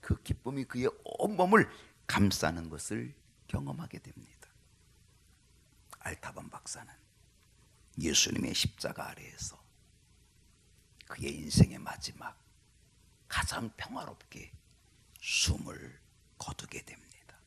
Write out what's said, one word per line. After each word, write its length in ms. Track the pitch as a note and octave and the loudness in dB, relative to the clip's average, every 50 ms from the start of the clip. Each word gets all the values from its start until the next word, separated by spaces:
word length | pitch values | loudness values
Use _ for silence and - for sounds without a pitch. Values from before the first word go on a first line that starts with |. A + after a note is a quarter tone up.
그 200 | - - - - | 0 0 -2 -2
기쁨이 440 | - - - - - A#2+ C3+ C#3 C3 | 0 -4 -4 -4 -4 -6 -4 -4 -6
그의 240 | - - B2+ B2 - - - - | -4 -4 0 0 0 0 -2 -12
온몸을 680 | - - - - G3 G#3+ F3 F#3 F3+ G#3 A3 A#2 - - - - - - - - | -10 -4 -2 -2 -2 4 4 6 10 10 10 10 8 2 -16 -20 -20 -20 -20 -8
감싸는 640 | - - - G2+ G2+ G2 - - D#2+ E2 E2+ E2 E2 | -2 4 6 6 6 6 4 2 2 2 0 -6 -8
것을 460 | D#2+ D2+ - - G#2 A2+ A#2+ B2+ C#3+ - - - - _ - - | -8 -8 -6 -4 -4 -4 -6 -8 -12 -16 -20 -20 -20 _ -12 -4
경험하게 520 | - - C#3 C#3 C#3 D3+ E3 - - D#3+ | -4 -4 -2 -4 -6 -8 -8 -10 -12 -14
됩니다. 360 | - - - - A2+ - - - - - _ - - - - _ - - - - - - - - _ - - _ _ _ - - - _ - _ - _ - - - | -16 -16 -18 -18 -20 -20 -20 -20 -20 -20 _ -20 -20 -20 -20 _ -20 -20 -20 -20 -20 -20 -20 -20 _ -20 -20 _ _ _ -20 -20 -20 _ -20 _ -20 _ -20 -12 -8
알타반 440 | - - - - - - - - - | -10 -8 -8 -10 -12 -12 -12 -14 -14
박사는 420 | - - - - - - - - - - - _ _ _ - - _ - - - - - - - - - - - - - | -14 -14 -12 -12 -12 -12 -12 -20 -20 -20 -20 _ _ _ -20 -20 _ -20 -20 -20 -20 -20 -20 -20 -20 -20 -20 -14 -8 -2
예수님의 540 | - D#2+ C#2+ - - - - - - - - | 0 4 4 4 4 4 2 0 0 0 0
십자가 560 | - - - - - - - - - - - | 2 0 0 0 -2 -6 -4 -4 -4 -8 -8
아래에서 540 | - - - - - - - - - - - - _ _ _ _ _ _ _ _ _ - - _ _ _ _ _ - _ _ _ - _ _ _ _ - - - | -10 -14 -16 -18 -14 -12 -12 -12 -12 -14 -20 -20 _ _ _ _ _ _ _ _ _ -20 -20 _ _ _ _ _ -20 _ _ _ -20 _ _ _ _ -20 -16 -16
그의 280 | - - B2+ C#3 D2 | -10 -8 -6 -6 -6
인생의 440 | D2+ - - - - - - - - | -6 -6 2 8 8 8 8 6 -10
마지막 600 | - - - - - - - - - - - - _ - - _ _ _ _ - - _ _ - - - _ _ _ _ | -10 -10 -10 -8 -10 -10 -10 -10 -12 -12 -12 -14 _ -20 -20 _ _ _ _ -20 -20 _ _ -20 -20 -20 _ _ _ _
가장 440 | - - - - - - A2+ A2 - | -2 -2 0 0 -2 -4 -4 -6 -6
평화롭게 800 | - - - A#3+ C4 - - - - - _ - - - - - - _ _ - _ _ - _ - - - - - | -8 -10 -8 -8 -8 -8 -10 -14 -16 -20 _ -18 -16 -16 -16 -18 -20 _ _ -20 _ _ -20 _ -20 -20 -20 -20 -12
숨을 800 | - - - - - - - - - - - - - - - - - - _ _ _ - - - | -6 -2 2 2 4 4 2 0 -2 -8 -10 -10 -12 -14 -16 -18 -20 -20 _ _ _ -20 -16 -12
거두게 460 | - - - - - - - - - | -10 -10 -8 -10 -10 -12 -12 -12 -12
됩니다. 560 | - - - - - - - - - - - _ | -14 -20 -20 -20 -20 -20 -20 -20 -20 -20 -20 _